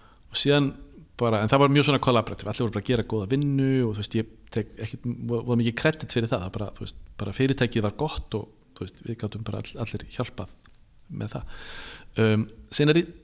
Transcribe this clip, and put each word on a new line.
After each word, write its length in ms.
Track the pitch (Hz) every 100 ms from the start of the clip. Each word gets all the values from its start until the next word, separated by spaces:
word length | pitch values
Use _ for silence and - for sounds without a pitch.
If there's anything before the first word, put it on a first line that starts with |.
| - - -
og 100 | -
síðan 300 | 139 143 135 - - - - -
bara, 220 | 117 107
en 80 | 110
það 120 | 139
var 100 | 143
mjög 140 | 143 143
svona 100 | 135
collaborative, 480 | - 117 104 95 104
allir 100 | -
voru 120 | 117 104
bara 60 | 110
að 60 |
gera 140 | 120 107
góða 180 | 110 98
vinnu 340 | 135 143 135 135 131 117
og 40 |
þú 80 | 104
veist, 160 | 101 113
ég 140 | 110 - -
tek 180 | 113 104 - 110
ekkert 180 | -
vo-, 380 | 123 120 117 117
voða 160 | 117 120
mikið 160 | 117 113
kredit 340 | 156 156 113 120
fyrir 160 | 113
það, 140 | 113 92
það 80 | 104
bara, 140 | 104 -
þú 80 | 104
veist, 160 | - - -
bara 160 | 101 98
fyrirtækið 500 | 135 131 120 117 104
var 100 | -
gott 380 | 156 - - 107
og, 60 | - - _ -
þú 80 | 95
veist, 160 | -
við 160 | 117 113
gátum 240 | 107 107
bara 160 | 107 104
all-, 160 | 107 -
allir 220 | 113 101 -
hjálpað 420 | - 120 - 92 - - - - - -
með 260 | - 107 -
það. 240 | - - - - - - - -
Um, 240 | 110 107 107 - -
síðan 260 | - 147
er 80 | 165
ég 100 | 170 -